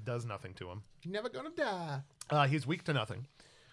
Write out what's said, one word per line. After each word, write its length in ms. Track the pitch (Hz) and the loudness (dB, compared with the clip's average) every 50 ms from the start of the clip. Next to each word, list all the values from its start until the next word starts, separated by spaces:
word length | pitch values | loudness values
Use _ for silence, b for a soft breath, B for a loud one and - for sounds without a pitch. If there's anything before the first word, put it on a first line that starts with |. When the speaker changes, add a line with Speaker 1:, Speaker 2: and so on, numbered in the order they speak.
| 107 | -2
Speaker 1:
does 200 | 123 120 120 117 | -2 -2 -2 -2
nothing 280 | 117 101 95 - 92 92 | -2 -4 -6 -6 -8 -10
to 140 | - 90 90 | -10 -8 -8
him. 140 | 90 107 104 - - - - | -8 -8 -10 -12 -16 -12 -8
Speaker 2:
Never 240 | 170 190 208 220 240 | -6 -4 -4 -4 -4
gonna 200 | - 254 269 320 | -4 -6 -6 -4
die. 520 | 339 330 294 233 196 180 170 156 143 135 139 - _ - - - | -2 0 0 2 2 0 -2 -2 -2 -4 -4 -8 _ -16 -4 2
Speaker 1:
Uh, 180 | 147 151 143 135 | 4 6 6 6
he's 200 | 143 156 135 127 | 6 4 2 2
weak 160 | 170 175 - | 0 0 2
to 80 | - 151 | 2 2
nothing. 340 | 127 107 - 95 95 131 - b b b b b b b b | 2 2 0 -2 -6 -8 -10 b b b b b b b b